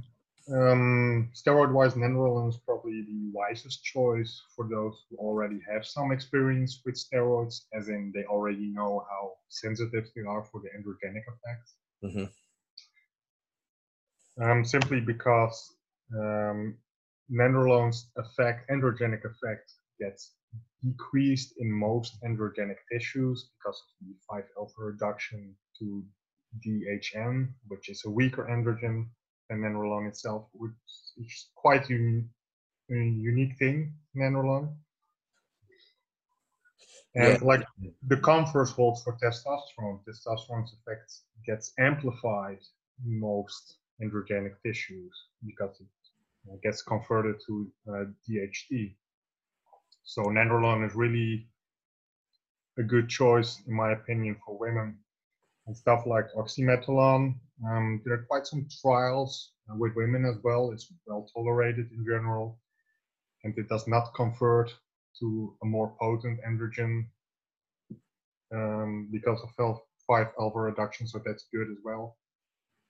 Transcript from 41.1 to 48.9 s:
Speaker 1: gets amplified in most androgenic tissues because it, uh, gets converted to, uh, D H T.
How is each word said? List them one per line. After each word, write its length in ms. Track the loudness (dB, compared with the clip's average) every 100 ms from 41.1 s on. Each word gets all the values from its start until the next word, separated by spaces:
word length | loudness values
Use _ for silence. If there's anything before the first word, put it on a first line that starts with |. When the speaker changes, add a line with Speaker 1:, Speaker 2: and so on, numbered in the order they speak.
| -20 _ -12
Speaker 1:
gets 280 | -6 -6 -6 0
amplified 800 | 2 2 -2 -2 -2 -2 -4 -12 -18 _ _ -10
in 140 | -6 -4
most 600 | -2 -2 -4 -12 -18 -20 _ -10
androgenic 520 | -6 -6 -4 -4 -4 -6
tissues 480 | -6 -6 -8 -12 -16 -20 -20 _
because 360 | -16 -8 -8 -8
it, 60 | -20 _ _ _ _ _ -20
uh, 40 | -6
gets 200 | -4 -4
converted 540 | -4 -4 0 0 0 -4 -6
to, 260 | -6 -8 _ -10
uh, 120 | -8 -8 -10 -6
D 140 | -4
H 260 | -4 -8 -6
T. 280 | -4 -4